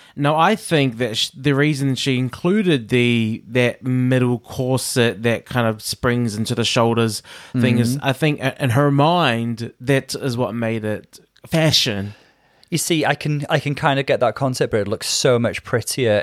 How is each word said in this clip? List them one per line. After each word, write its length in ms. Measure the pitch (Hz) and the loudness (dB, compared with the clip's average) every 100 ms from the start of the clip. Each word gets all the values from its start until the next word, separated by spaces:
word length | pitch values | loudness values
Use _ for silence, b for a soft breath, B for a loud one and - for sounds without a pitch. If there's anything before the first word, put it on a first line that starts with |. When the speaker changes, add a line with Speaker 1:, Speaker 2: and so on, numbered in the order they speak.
| B B | B B
Speaker 1:
Now, 200 | 143 156 | 0 2
I 200 | 170 214 | 2 2
think 420 | - 160 135 113 | 0 2 2 0
that 180 | 120 110 | -4 -2
sh-, 140 | - | -6
the 240 | 143 143 | -4 0
reason 400 | 135 147 139 139 | 2 2 2 -2
she 240 | 123 139 127 | -2 0 0
included 720 | 127 - 175 208 180 147 104 | -2 -2 0 2 2 0 2
the, 540 | 123 120 120 110 113 - | 2 4 2 0 -4 -4
that 380 | 123 123 - | 0 0 0
middle 560 | 131 127 127 127 123 120 | -2 0 2 2 2 0
corset 840 | - - 127 131 - 131 117 92 | -4 -6 -2 -2 0 2 2 2
that 240 | 117 110 - | -2 -2 -4
kind 200 | 123 113 | -2 -2
of 120 | 107 | -2
springs 540 | - - 127 120 120 104 | -6 -4 -2 0 -2 -2
into 180 | 110 117 | -4 -2
the 80 | |
shoulders 580 | 110 127 117 117 113 107 - B B | -2 2 2 2 0 -2 -12 B B
thing 260 | 127 120 120 | 0 2 2
is, 180 | 120 139 | 2 0
Speaker 2:
Mm-hmm. 100 | 135 | -2
Speaker 1:
I 60 | |
think 280 | 131 156 147 | 0 0 0
i-, 140 | 131 - | -4 -2
in 120 | 131 | 0
her 200 | 113 147 | 2 4
mind, 840 | 139 147 175 143 113 117 113 117 - | 4 4 4 2 0 -2 -4 -8 -8
that 340 | 127 135 135 - | 0 0 0 -6
is 200 | 131 120 | -4 -2
what 180 | 123 | -2
made 300 | 113 113 113 | -2 -2 -2
it 360 | 107 101 - - _ _ - | -4 -6 -8 -20 _ _ -4
fashion. 680 | 165 160 139 127 101 101 - b b b b b | 0 2 2 0 -2 -6 -10 b b b b b
Speaker 2:
You 80 | 165 | -4
see, 280 | - 165 139 | -2 0 0
I 80 | |
can, 320 | 147 151 147 143 | 0 -2 -4 -2
I 120 | 156 | -2
can 140 | 147 139 | -2 -2
kinda 260 | 156 135 | 0 0
get 160 | 135 135 | 0 2
that 140 | 117 | 0
concept, 380 | - 139 123 117 | 0 -2 0 0
but 80 | 110 | 0
it 80 | 101 | -2
looks 180 | - - | -4 -4
so 300 | - 143 120 | 0 2 4
much 240 | 117 87 | 2 -4
prettier 580 | - 120 - - 117 104 | -4 -4 -4 -2 2 2